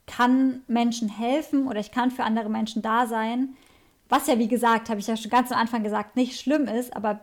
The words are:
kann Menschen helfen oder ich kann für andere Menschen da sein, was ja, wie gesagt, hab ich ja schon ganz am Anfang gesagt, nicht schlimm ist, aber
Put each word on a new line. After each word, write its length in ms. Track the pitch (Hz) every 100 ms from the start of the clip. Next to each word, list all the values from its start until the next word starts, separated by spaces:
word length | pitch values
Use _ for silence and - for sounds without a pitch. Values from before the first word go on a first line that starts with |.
| -
kann 560 | - 247 262 262 254 -
Menschen 420 | 233 240 233 208
helfen 580 | 202 233 294 302 277 269
oder 120 | 214
ich 120 | 202
kann 200 | 247 247
für 120 | 254
andere 260 | 226 220 214
Menschen 320 | 220 220 220
da 240 | 220 226 240
sein, 500 | 226 220 247 262 - - _ _ _ -
was 180 | 247 -
ja, 100 | 240
wie 80 | 220
gesagt, 400 | 240 233 226 226
hab 80 | 208
ich 100 | 208
ja 80 | 220
schon 160 | 214
ganz 200 | 240 254
am 60 | 247
Anfang 240 | 226 233
gesagt, 320 | 208 214 208 247
nicht 220 | 254 -
schlimm 260 | 254 302 233
ist, 260 | 233 247 -
aber 260 | 208 208